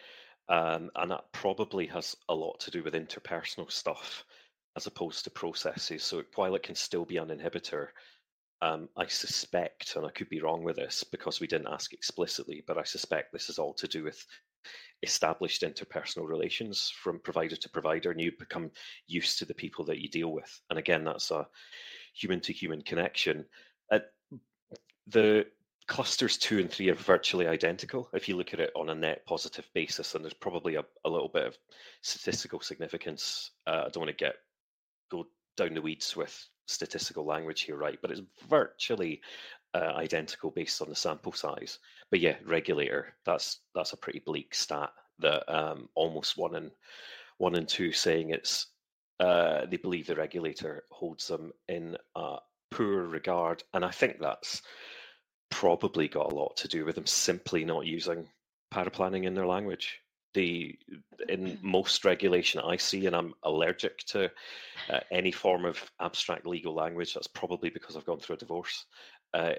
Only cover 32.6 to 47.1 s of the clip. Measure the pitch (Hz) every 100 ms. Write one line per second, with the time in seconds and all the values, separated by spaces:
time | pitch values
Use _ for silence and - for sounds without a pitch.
32.6 | - 76 82 85 - 76 - - - -
33.6 | - 80 73 - 78 76 73 - _ _
34.6 | _ _ _ _ - 87 85 _ _ -
35.6 | 87 80 78 80 - - 76 - - _
36.6 | - - 87 82 - - 76 78 80 80
37.6 | - 73 76 - - 78 95 - - 151
38.6 | 113 - - 113 87 73 - - - -
39.6 | _ 87 82 82 80 82 78 - 80 82
40.6 | 78 - 76 76 87 78 - - 78 -
41.6 | - - - - - 98 82 73 - 82
42.6 | 80 76 69 71 69 - - 85 - -
43.6 | _ 92 90 - - 71 73 78 71 -
44.6 | - 73 73 - _ - 80 76 - 78
45.6 | 78 73 60 - 82 80 73 - 85 82
46.6 | 78 - - - -